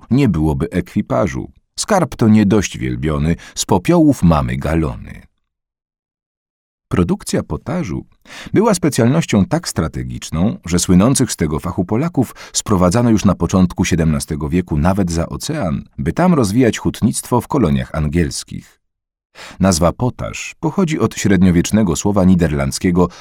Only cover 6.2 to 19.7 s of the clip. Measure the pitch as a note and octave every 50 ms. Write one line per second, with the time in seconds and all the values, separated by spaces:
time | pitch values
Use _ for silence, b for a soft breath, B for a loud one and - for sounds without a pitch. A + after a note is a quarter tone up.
6.2 | _ _ _ _ _ _ _ _ _ _ _ _ _ - - - - F3 F#3 G#3+
7.2 | - - - - F3+ - - - - - D3 F3+ D#3+ G2 C#2 B1+ - _ _ _
8.2 | _ B B B B B B D3+ G#3 A#3 G3+ - - D#3 - - A#2 A#2+ C#3 E3+
9.2 | - - - G#2+ F#2 - - E3 - - - - E2 D2+ - C2 B1 B1 A#1+ A#1
10.2 | - - - D#2 F2 A2+ - - - - F2+ F2 - - F#2 F2+ G2 B2 C#3 -
11.2 | C3 - - - - D#2 D#2 D2 - F2 - - F2+ F2 A2 A2+ D3+ E3+ - C#3+
12.2 | A#2 - - B B B B - - - G#2+ F2 F2+ F2+ E2+ A#2+ A#2+ A#2+ A2+ G2
13.2 | - G2+ E2+ - E2+ D#2+ - F#2+ F#2 E2+ - - F#2+ - F#2 E2 E2 D#2+ D2+ C#2+
14.2 | - - D#2+ D2 D2+ D2 D2+ F2+ F2+ - E2 D2 D2+ F2+ F#2+ G2+ G2 E2+ E2 E2+
15.2 | E2+ - - D2 - - D#3 D#3 A#2+ E2+ C#2+ - - - _ - - - - -
16.2 | E3 F#3 F3 D3 A#2+ F#2+ G2 B2 C3 A2+ G2+ - - E2+ - - - - - -
17.2 | - - B2+ A#2+ - - - D3 A2+ D#2+ C#2+ C2 B1+ - - D#2 D2+ D2 C#2+ F2
18.2 | E2+ C2+ A#1+ - - - - - - _ _ _ _ _ _ _ _ _ _ _
19.2 | _ _ _ B B B B B F#2 F#2+